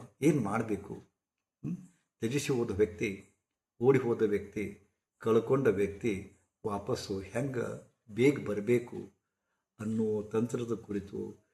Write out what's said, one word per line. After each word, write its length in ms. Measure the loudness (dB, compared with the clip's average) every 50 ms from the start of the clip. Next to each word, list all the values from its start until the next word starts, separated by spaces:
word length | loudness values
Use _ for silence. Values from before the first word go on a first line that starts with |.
| -12 -16 _ 2
ಏನ್ 180 | 2 2 4 4
ಮಾಡ್ಬೇಕು? 540 | 0 0 -2 -2 -2 -2 -4 -4 -4 -10 -14 -14 -16 _ _ _ _ _ _ _ _ _ _ _ -10
ಹ್ಮ್? 120 | -8 -8 -8 -12 -20 _ _ _ _ _ -6
ತ್ಯಜಿಸಿ 340 | -4 -2 -2 -2 -2 0 0
ಹೋದ 180 | 0 0 -2
ವ್ಯಕ್ತಿ, 580 | 2 2 2 2 2 -4 -4 -4 -4 -8 -14 _ _ _ _ _ _ _ _ _ _ 2
ಓಡಿ 180 | 4 6 6 6
ಹೋದ 220 | 4 2 2 4
ವ್ಯಕ್ತಿ, 680 | 4 2 2 0 -2 -4 -6 -6 -6 -6 -8 -14 _ _ _ _ _ _ _
ಕಳ್ಕೊಂಡ 500 | -4 2 4 4 4 4 4 2 4 4
ವ್ಯಕ್ತಿ 680 | 4 4 4 0 -2 -2 -2 -2 -2 -2 -2 -6 -12 _ _ _ _ _ _ -6
ವಾಪಸ್ಸು 520 | -4 -4 -4 -2 -4 -4 -4 -2 -6 -6 -6
ಹೆಂಗ 380 | -6 -4 -4 -4 -4 -2 -2 -4 -4 -4 -8 -10 -14 _ _ _ _ -8
ಬೇಗ 380 | 2 6 6 6 6 4 -4
ಬರ್ಬೇಕು 480 | -4 -4 -2 2 2 2 2 2 -2 -10 -12 -12 -12 _ _ _ _ _ _ _ _ _ _ _ _ _ -8
ಅನ್ನೋ 420 | -4 -2 0 0 0 0 0 -2
ತಂತ್ರದ 520 | -4 -2 0 0 0 0 -2 -4 -4 -4 -4
ಕುರಿತು 720 | -6 -6 -6 -6 -6 -6 -6 -8 -8 -8 -8 -12 _ _ _